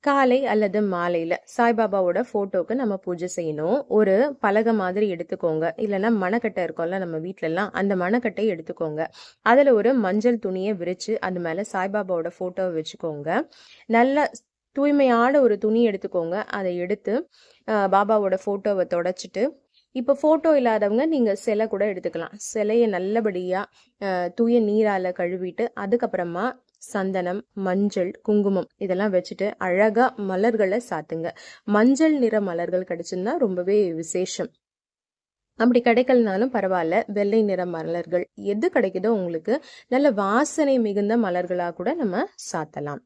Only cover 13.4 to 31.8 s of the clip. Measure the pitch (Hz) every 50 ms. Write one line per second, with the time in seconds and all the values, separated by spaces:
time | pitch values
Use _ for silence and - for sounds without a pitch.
13.4 | 320 - _ - - - - - - _ 220 226 240 262 277 294 285 - - -
14.4 | _ _ _ _ _ _ _ - 277 294 285 285 277 254 240 233 233 254 277 294
15.4 | 269 233 208 190 - 214 220 226 240 226 196 190 - 190 - 180 165 165 175 202
16.4 | 214 - - 202 196 185 180 175 175 180 208 202 _ - 202 262 359 _ _ _
17.4 | _ _ _ _ _ - 220 214 196 190 190 196 208 202 220 214 202 190 190 190
18.4 | - - 202 202 196 214 202 190 175 - 180 170 170 180 185 - - 185 _ 190
19.4 | 220 285 - _ _ _ _ _ _ _ _ 254 240 262 277 - - 302 311 311
20.4 | 320 330 311 285 254 233 220 214 208 202 208 233 285 320 320 285 240 214 196 208
21.4 | - - 214 208 220 220 220 196 202 214 196 180 - 175 165 170 165 - - 208
22.4 | - - - 220 208 208 214 233 240 226 196 175 185 190 214 226 220 220 190 180
23.4 | 185 180 180 190 208 - _ _ _ _ _ _ 202 196 185 180 175 175 175 -
24.4 | 233 233 240 240 220 208 208 214 220 214 202 190 185 185 180 - 180 175 180 185
25.4 | 185 180 160 - - - _ - 202 196 202 240 - - - - 175 175 170 175
26.4 | 202 247 - _ _ _ _ _ - - - 208 190 190 190 185 180 175 180 202
27.4 | - _ _ 208 190 190 185 196 202 208 - 202 180 180 - - _ - 208 208
28.4 | 202 202 196 185 165 - _ _ 202 190 185 180 202 214 190 180 180 - 202 -
29.4 | 190 208 - _ 196 185 180 185 208 220 208 226 247 254 - - 202 190 190 185
30.4 | 202 233 226 214 208 185 190 240 240 - 190 156 156 _ 165 165 165 170 - -
31.4 | - - - - _ - 208 208